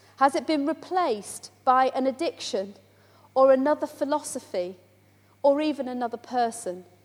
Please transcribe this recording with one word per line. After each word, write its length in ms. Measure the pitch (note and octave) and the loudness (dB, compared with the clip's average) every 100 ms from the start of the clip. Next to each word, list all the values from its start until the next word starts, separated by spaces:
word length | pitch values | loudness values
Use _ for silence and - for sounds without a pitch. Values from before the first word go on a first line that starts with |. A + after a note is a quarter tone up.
| _ - | _ 2
Has 180 | C4+ D4+ | 2 2
it 100 | A#3+ | 0
been 200 | D#4 C#4 | 0 0
replaced 840 | D4 - F#4 E4+ G#3+ - - - _ | -4 -4 -2 0 -2 -6 -16 -18 _
by 280 | - B3+ C4 - | 2 4 4 2
an 120 | C4 | -2
addiction 680 | B3+ E4 - - G3+ G3 - _ _ _ _ _ | -2 -4 -6 -6 -6 -6 -12 _ _ _ _ _
or 200 | B3+ C4+ | 4 6
another 340 | C4 C#4 D4+ D4+ | 6 4 0 -4
philosophy 880 | - C#4 D4 - C4 - F#3+ F3+ F#3+ _ _ _ _ _ _ | -6 -2 -2 -4 -10 -8 -6 -6 -10 _ _ _ _ _ _
or 180 | C#4 C#4 | 2 2
even 260 | D#4 C#4 B3+ | 0 -2 -6
another 300 | B3 A#3+ A#3 | -4 -6 -6
person? 680 | - B3 A#3 A3+ F#3 F3+ F3+ _ | -6 -2 -2 -2 -8 -10 -14 _